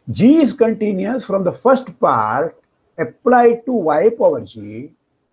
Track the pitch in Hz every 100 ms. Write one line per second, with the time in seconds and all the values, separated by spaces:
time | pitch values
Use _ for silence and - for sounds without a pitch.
0 | - 92 226 320 277 - 226 214 214 185
1 | 202 254 - 196 175 170 247 262 254 -
2 | 170 123 107 123 165 - _ _ _ -
3 | 156 - 247 247 240 233 - 240 160 151
4 | 208 233 185 131 107 113 104 110 147 _
5 | _ _ _